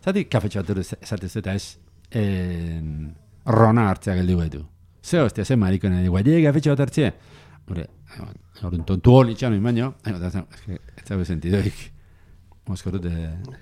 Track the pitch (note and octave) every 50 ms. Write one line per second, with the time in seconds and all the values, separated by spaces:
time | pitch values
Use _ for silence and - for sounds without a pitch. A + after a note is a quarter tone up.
0 | - - F#3+ G3+ E3+ - - A2+ F#2+ G2+ - G#2 F2 - G2+ F#2+ F2 - - -
1 | - - G#2+ F#2 F#2+ F2+ - A2+ G2 F#2+ F#2+ G2 - - - - _ _ _ -
2 | - - - A#2 G#2 G2+ G2 F2+ F2+ F2+ F2 E2+ E2+ E2+ E2 E2 D#2+ D#2 D2+ D2+
3 | D#2 D2+ D2+ - _ _ - - - - A2+ A2 A2+ G#2+ A2+ A#2+ A2 G2 F#2 -
4 | - G#2 F#2 F2+ F2+ F2+ F#2 E2+ E2 D#2 C#2+ - D2+ - - _ - - _ _
5 | - - F3 E3+ C#3 G#2+ - A2 F#2+ - C3+ A#2+ G2 F#2 F#2+ F#2 - G2 F2+ F2+
6 | F#2 F2+ F2 F#2+ G#2 C#3 D#3+ E3+ D#3 C#3+ C#3 D#3+ C#3+ D3+ C#3+ C3 C#3 B2+ - -
7 | C#3+ G2 - - - - - - - - - - - - F2+ E2+ D#2 - - -
8 | - - - - - - - - - - - - - F2 E2+ E2+ D#2+ - F#2+ F2+
9 | - B2 B2 C3 B2+ A#2 A2+ - C3 A#2+ G#2+ G2 G#2 A#2+ A#2+ A2+ B2 C3+ C#3 -
10 | - - G2+ F2 F2 F2+ - F#2+ E2 - - - - - F2+ - - - - -
11 | - - G2+ F#2+ F2+ F2 F2 D#2 E2+ F2 F#2+ G2+ G2 G#2 - - - - - -
12 | - - - - _ - - - - - - - _ - F#2+ - - F2+ F2 G2
13 | F2 F2 E2+ E2 E2 D#2+ D#2+ F2+ G2 B2+ C3+ -